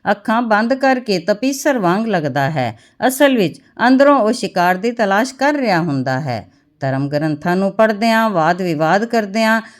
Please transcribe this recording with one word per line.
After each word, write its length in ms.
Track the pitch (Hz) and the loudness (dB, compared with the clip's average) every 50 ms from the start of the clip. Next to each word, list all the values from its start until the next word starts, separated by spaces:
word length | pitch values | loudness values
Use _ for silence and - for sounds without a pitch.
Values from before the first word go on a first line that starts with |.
| - 190 | -4 -2
ਅੱਖਾਂ 300 | 208 208 - - 220 233 | -2 -2 -2 -2 -2 -2
ਬੰਦ 320 | 247 220 214 208 226 233 269 | 0 0 0 0 2 0 0
ਕਰਕੇ 460 | 262 277 269 262 254 247 214 196 175 | 0 2 0 0 0 -2 -2 -4 -2
ਤਪੀਸਰ 600 | 170 214 208 202 262 262 269 - - 302 269 240 | 0 -2 -2 0 -2 -4 -4 -2 0 0 0 2
ਵਾਂਗ 280 | 185 170 180 208 226 | 0 0 0 0 -2
ਲੱਗਦਾ 420 | 226 196 170 151 147 151 143 135 135 | -2 -2 -2 -2 -2 -2 -2 -2 -2
ਹੈ। 300 | 156 143 123 113 107 - _ _ _ - 214 | -2 -2 -2 -4 -4 -8 _ _ _ -2 -2
ਅਸਲ 300 | 262 262 - 294 277 262 | -2 2 2 2 2 4
ਵਿੱਚ 240 | 226 185 147 - - _ _ _ - 220 | 2 0 -2 -2 -8 _ _ _ 0 2
ਅੰਦਰੋਂ 320 | 247 262 262 277 285 285 262 | 4 4 6 6 6 6 4
ਉਹ 120 | 208 220 | 4 2
ਸ਼ਿਕਾਰ 440 | 247 247 - - - 185 175 180 185 | 0 -2 -4 -4 -2 0 0 0 0
ਦੀ 160 | 185 202 240 | 0 -2 -4
ਤਲਾਸ਼ 440 | 233 240 214 196 196 208 233 254 - | -2 -2 0 0 2 0 0 -2 -4
ਕਰ 180 | - 262 285 302 | -2 0 0 0
ਰਿਹਾ 280 | 285 254 214 180 165 | 0 0 0 0 0
ਹੁੰਦਾ 380 | 165 170 139 131 123 131 131 131 | 0 0 -2 -2 -2 -2 -4 -4
ਹੈ। 320 | 156 135 120 104 95 - _ _ _ _ _ _ | -4 -4 -6 -8 -8 -12 _ _ _ _ _ _
ਧਰਮ 300 | 143 135 135 135 139 143 | -4 -4 -2 -2 -2 -2
ਗ੍ਰੰਥਾਂ 460 | 147 147 160 156 151 147 - 175 180 | -2 -2 -2 -2 -4 -4 -2 -2 0
ਨੂੰ 160 | 185 196 196 | 0 0 0
ਪੜ੍ਹਦਿਆਂ, 580 | 196 226 220 220 220 196 226 226 226 226 226 220 | 2 2 2 2 2 0 0 0 2 2 0 0
ਵਾਦ 320 | 196 165 156 165 175 180 | 0 0 0 0 0 0
ਵਿਵਾਦ 440 | 190 175 160 147 160 156 180 202 226 | -2 -4 -2 0 0 2 2 0 0
ਕਰਦਿਆਂ, 560 | 233 240 226 208 196 190 226 220 220 226 226 214 - - | 0 -2 -2 -2 -2 -2 0 0 0 0 0 -4 -8 -16